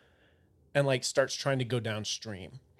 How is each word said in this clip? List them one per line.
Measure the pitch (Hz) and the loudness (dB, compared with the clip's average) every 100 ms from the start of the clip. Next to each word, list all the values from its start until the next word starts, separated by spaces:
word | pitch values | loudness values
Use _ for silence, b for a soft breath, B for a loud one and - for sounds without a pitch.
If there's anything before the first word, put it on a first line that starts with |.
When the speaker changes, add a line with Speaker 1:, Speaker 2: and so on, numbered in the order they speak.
| B B | B B
Speaker 1:
<gasps> | B B B _ _ | B B B _ _
Speaker 2:
and, | 143 139 | 2 4
like, | 127 | 2
starts | - 143 131 | 2 2 2
trying | - 139 135 | 0 0 0
to | |
go | 120 123 | 0 0
downstream. | 110 107 104 - 110 92 87 131 - | 0 -4 -4 -8 -8 -10 -12 -16 -20